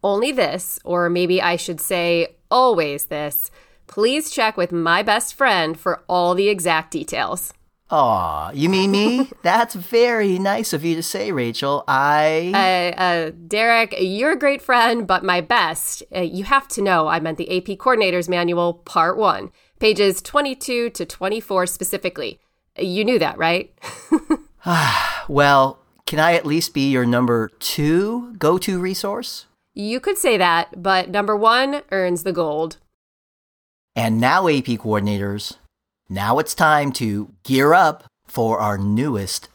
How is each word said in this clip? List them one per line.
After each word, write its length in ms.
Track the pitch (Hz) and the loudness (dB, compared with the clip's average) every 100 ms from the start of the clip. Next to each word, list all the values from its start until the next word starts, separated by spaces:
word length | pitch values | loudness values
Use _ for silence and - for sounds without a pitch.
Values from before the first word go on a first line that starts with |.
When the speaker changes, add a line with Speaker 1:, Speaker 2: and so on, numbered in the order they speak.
Speaker 1:
Only 280 | 196 202 247 | 0 0 0
this, 480 | 262 175 180 - - | 0 0 -2 -8 -10
or 260 | - 175 175 | -4 0 0
maybe 320 | 175 175 180 | 0 2 2
I 140 | 175 175 | 0 -2
should 260 | - 165 | -6 -8
say 540 | - 180 170 170 165 _ _ | -4 -2 0 0 0 _ _
always 540 | 247 254 196 151 143 - | 4 4 4 0 -4 -8
this, 460 | 151 147 - - - _ _ _ | -6 -6 -8 -10 -14 _ _ _
please 420 | - 226 285 311 | -2 0 0 -4
check 260 | - 220 214 | -2 -2 0
with 160 | 170 | -2
my 300 | 170 165 175 | -2 0 0
best 320 | 208 214 - | 2 0 -2
friend 440 | - 269 190 156 160 | 0 2 2 0 -2
for 260 | 190 170 - | -4 -6 -2
all 280 | 180 175 180 | 0 2 2
the 140 | 202 | 2
exact 420 | 208 175 160 160 | 0 0 -2 -2
details. 640 | 160 - - 104 180 - - _ _ _ | -8 -6 -6 -4 -6 -10 -16 _ _ _
Speaker 2:
Aw, 640 | 160 127 101 85 76 78 | 2 4 2 0 -4 -8
you 160 | 143 156 | -2 0
mean 220 | 190 196 | 2 2
me? 400 | 196 214 247 262 - | 2 2 0 -2 -2
Speaker 1:
<laughs> 60 | |
Speaker 2:
That's 300 | 170 208 233 | 0 2 0
very 640 | 196 175 233 240 233 202 185 | -4 -2 2 2 2 0 0
nice 340 | 196 214 220 | 0 -2 -2
of 140 | 160 165 | -2 -2
you 100 | 165 | -2
to 80 | |
say, 280 | 160 196 208 | -4 -6 -4
Rachel. 520 | 156 120 113 139 143 - | -2 -2 -2 -2 -4 0
I 640 | 135 143 151 151 160 175 | 2 4 4 4 2 0
Speaker 1:
Uh, 480 | 196 190 185 175 - | 2 2 2 0 0
uh, 300 | 185 170 160 165 170 | 0 0 -4 -10 -4
Derek, 480 | 208 233 233 226 - | 0 2 2 2 -2
you're 340 | 185 196 277 | -2 0 0
a 60 | 311 | 2
great 220 | 285 277 | 0 0
friend, 460 | - 247 233 233 190 | 0 2 4 0 0
but 160 | 185 | -2
my 180 | - 180 | 2 -2
best. 640 | 160 240 170 165 - - - - | 2 0 0 -4 -8 -10 -10 -6
Uh, 40 | |
you 240 | 170 180 | -4 -6
have 240 | 196 269 269 | 0 0 0
to 120 | - | -4
know 260 | 196 175 156 | 0 2 2
I 120 | 165 | 0
meant 180 | 160 156 | -4 -6
the 120 | 160 | -4
A 120 | 185 | -4
P 140 | 185 190 | -4 -2
Coordinator's 540 | 262 233 196 180 170 | 0 2 2 0 0
Manual, 460 | 180 175 175 175 170 | 0 0 0 0 -2
Part 420 | - - 165 220 | -4 0 0 2
One, 340 | 208 98 - _ _ _ | 0 0 -6 _ _ _
pages 420 | 220 196 202 190 | 2 4 2 0
twenty-two 680 | - 294 285 262 - 240 233 | -2 -2 -2 -4 -4 -2 -4
to 140 | 233 165 | -6 -10
twenty-four 600 | - 190 220 - 190 180 | -6 -6 -6 -2 -2 -2
specifically. 720 | - 185 196 185 - 120 - _ _ _ - | -4 -6 -4 -6 -6 -10 -12 _ _ _ -8
You 260 | 185 185 | -4 -2
knew 160 | 220 240 | 0 2
that, 180 | 156 - | 0 -2
right? 360 | 160 175 - _ - - - | -2 -2 -4 _ -16 -16 -2
<laughs> 540 | 311 - 311 - _ 175 | -2 0 -4 -4 _ -2
Speaker 2:
<sighs> 600 | 170 143 110 - - - | 2 2 0 -4 -6 -2
Well, 500 | 143 143 139 135 - _ _ - | 2 6 6 4 -2 _ _ -6
can 140 | 156 | 0
I 140 | 160 | 4
at 120 | 170 151 | 2 2
least 280 | 156 165 | -2 -2
be 180 | 147 139 | -2 0
your 140 | 131 123 | 2 2
number 440 | 120 123 117 110 _ | 2 2 0 -2 _
two 760 | - - 147 165 208 233 240 214 | -8 -2 2 2 0 -4 -8 -2
go-to 420 | 151 185 185 185 | 0 2 0 -4
resource? 640 | 185 190 196 214 247 - - _ _ | -4 -4 -6 -8 -10 -14 -18 _ _
Speaker 1:
You 260 | - 202 247 | -10 -6 -4
could 180 | 392 381 | -4 -2
say 200 | 294 214 | 0 2
that, 440 | 175 170 - - | 4 2 -2 -6
but 280 | 180 190 180 | 0 0 0
number 280 | 196 208 208 | -2 0 2
one 460 | 220 240 269 285 - | 4 4 2 -2 -4
earns 320 | 190 180 175 | -2 0 0
the 100 | 190 | -2
gold. 440 | 175 160 151 160 - _ _ _ _ _ _ _ _ _ _ _ - | -2 -2 -2 -4 -8 _ _ _ _ _ _ _ _ _ _ _ -4
Speaker 2:
And 240 | 113 113 | 0 2
now, 280 | 123 170 185 | 4 4 4
A 140 | 143 | 2
P 160 | 127 117 | 0 -4
coordinators, 800 | 113 104 101 101 101 104 - - _ _ _ _ _ | -2 0 0 -2 -4 -6 -10 -14 _ _ _ _ _
now 300 | 95 101 131 | -6 0 0
it's 160 | 156 - | 0 2
time 360 | 160 151 143 | 4 4 0
to 400 | 127 117 101 104 - | -4 -4 -4 -8 -14
gear 300 | - 135 143 | -2 2 4
up 320 | 170 165 147 - _ _ | 6 4 0 -14 _ _
for 340 | - 113 110 | -4 -2 0
our 180 | 107 101 | -2 -2
newest 720 | 101 104 147 113 98 - - | 0 0 0 -2 -4 -8 -10